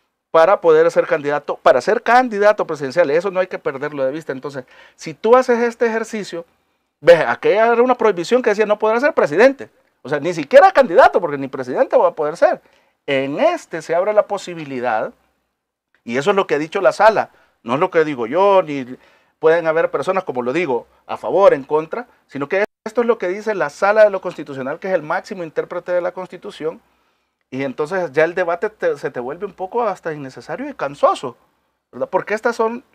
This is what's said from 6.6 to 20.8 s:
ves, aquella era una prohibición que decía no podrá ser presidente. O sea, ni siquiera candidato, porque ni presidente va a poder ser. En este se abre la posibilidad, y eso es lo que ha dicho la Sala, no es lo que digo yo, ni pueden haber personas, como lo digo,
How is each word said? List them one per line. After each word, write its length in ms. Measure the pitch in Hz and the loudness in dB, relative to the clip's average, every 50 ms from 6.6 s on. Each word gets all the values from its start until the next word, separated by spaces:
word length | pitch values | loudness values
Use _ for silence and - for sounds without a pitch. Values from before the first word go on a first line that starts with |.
| _ _ _ _ _ _ _ _ | _ _ _ _ _ _ _ _
ves, 240 | 143 151 170 160 143 | 4 6 6 6 4
aquella 480 | 117 120 - - 151 175 208 226 233 233 | 0 -2 0 0 2 2 4 2 2 2
era 80 | 226 | 2
una 160 | 240 254 247 | 2 2 2
prohibición 460 | - 226 220 196 175 165 - 233 254 247 | 2 0 0 0 -2 -2 0 0 0 2
que 80 | 233 | 0
decía 160 | 208 208 214 | 0 0 0
no 100 | 202 208 | 0 0
podrá 220 | 208 - 214 220 240 | 0 0 -2 0 0
ser 140 | 269 294 - | 0 0 2
presidente. 580 | - 220 151 147 175 233 269 269 - - - _ _ _ _ _ _ - | 0 0 0 4 4 4 4 4 0 -6 -18 _ _ _ _ _ _ -8
O 60 | 123 | -6
sea, 100 | 147 147 | -6 -4
ni 120 | 139 175 175 | -4 -4 -4
siquiera 360 | 165 277 - - 285 370 392 | -4 -2 4 6 8 8 8
candidato, 480 | - 294 269 196 170 214 311 370 - - | 6 4 2 4 4 6 6 6 4 2
porque 200 | 180 156 143 139 | -2 -2 -4 -6
ni 80 | 135 | -6
presidente 500 | 131 - 131 131 123 139 202 269 349 - | -8 -8 -8 -8 -4 -2 0 0 2 2
va 120 | 262 208 170 | 2 2 2
a 60 | - | 0
poder 220 | - 151 147 160 | -2 -4 -4 0
ser. 240 | - - 359 302 - - _ _ _ _ _ _ _ _ | 0 0 0 0 -4 -8 _ _ _ _ _ _ _ _
En 320 | - 139 135 135 139 143 180 | -4 -2 -2 -2 -2 -2 0
este 420 | 262 330 359 311 - _ - 165 | 0 0 0 -2 -6 _ -12 -12
se 140 | 151 - 160 | -6 -2 -2
abre 180 | 175 190 208 214 | 0 0 0 -2
la 140 | 208 196 | -4 -6
posibilidad, 840 | - 202 190 - 185 175 165 156 139 135 123 120 123 113 110 117 - 247 _ _ _ _ _ _ _ _ _ _ _ _ _ _ _ _ _ _ | -6 -8 -10 -10 -12 -14 -14 -12 -10 -10 -8 -6 -4 -4 -4 -6 -8 -12 _ _ _ _ _ _ _ _ _ _ _ _ _ _ _ _ _ _
y 140 | 120 117 | -6 -6
eso 120 | 131 143 190 | -2 -2 0
es 60 | 202 | 0
lo 100 | 196 190 | 0 0
que 80 | - 160 | 0 -2
ha 60 | 143 | -4
dicho 220 | 156 165 - 196 | -4 -4 -4 0
la 100 | 185 160 | 0 0
Sala, 400 | 139 - 196 220 214 156 117 - _ _ _ _ _ _ _ | 2 4 4 4 4 4 -2 -4 _ _ _ _ _ _ _
no 100 | 110 123 | -6 -2
es 60 | 143 | 0
lo 100 | 180 180 | 0 0
que 160 | - 165 156 | 2 0 0
digo 220 | 151 147 120 117 | 0 -2 -6 -6
yo, 340 | 110 139 175 196 202 196 190 | -4 0 0 2 4 4 2
ni 340 | 180 151 147 139 127 120 131 - _ _ _ _ _ _ _ _ | 2 0 -6 -8 -10 -10 -14 -18 _ _ _ _ _ _ _ _
pueden 260 | - 160 160 170 165 | 2 2 2 2 2
haber 240 | 160 156 165 170 170 | 0 0 0 0 0
personas, 340 | - 143 135 180 190 190 185 | -2 -4 -4 -2 -2 -2 -4
como 200 | - 131 123 120 | -4 -6 -4 -4
lo 100 | 123 131 | -4 -2
digo, 320 | 170 185 147 123 117 | -2 -2 -2 -4 -4